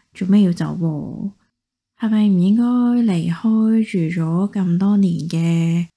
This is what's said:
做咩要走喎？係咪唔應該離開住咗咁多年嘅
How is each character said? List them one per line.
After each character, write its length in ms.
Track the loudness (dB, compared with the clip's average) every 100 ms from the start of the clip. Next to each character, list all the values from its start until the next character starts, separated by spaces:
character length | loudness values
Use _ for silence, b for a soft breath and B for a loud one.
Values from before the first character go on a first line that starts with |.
| b
做 140 | -8 0
咩 160 | 4
要 100 | 4
走 240 | 0 -4 -4
喎？ 520 | -4 -4 -8 -10 -10 -12 _ _ _ _ _ -6
係 100 | -2
咪 200 | 2 2
唔 100 | 2
應 160 | 2 2
該 80 | 2 2 2 2 0
離 200 | 0 -2
開 80 | -2 0 0 2 0 0 -2 -2
住 100 | -2
咗 300 | -2 -2 -2
咁 260 | -2 -2 0
多 200 | 2 2
年 160 | 2 0 -4
嘅 600 | -2 0 0 0 -2 -4